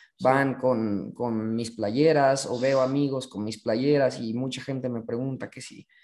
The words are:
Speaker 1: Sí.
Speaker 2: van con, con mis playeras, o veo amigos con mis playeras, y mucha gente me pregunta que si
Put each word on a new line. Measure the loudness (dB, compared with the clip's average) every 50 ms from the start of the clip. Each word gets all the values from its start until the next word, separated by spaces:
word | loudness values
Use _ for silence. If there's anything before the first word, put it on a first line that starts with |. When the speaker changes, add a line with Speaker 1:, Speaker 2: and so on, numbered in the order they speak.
| -20 _ _
Speaker 1:
Sí. | 0 2
Speaker 2:
van | 4 4 4 4 2 0
con, | 0 0 0 2 2 0 0 -2 -2 -4 -6 -6
con | -6 -4 -4 -2 -2 -2 -4 -4
mis | -4 -6 -6
playeras, | -6 -4 -4 -2 2 4 4 4 6 6 4 4 4 2 0
o | -4 -4 0
veo | 0 2 2 2
amigos | 2 2 2 0 0 0 -2 -4 -6
con | -6 -8 -6 -6
mis | -6 -8 -6
playeras, | -2 -2 0 2 2 4 4 4 4 2 0 -2
y | -4 -4 -4
mucha | -4 -4 -4 -6 -6 -6
gente | -6 -6 -4 -4 -4
me | -4 -6
pregunta | -6 -6 -6 -4 -4 -4 -6 -6 -10 -12
que | -14 -16
si | -16 -16 -16 -18 -20 _ _ _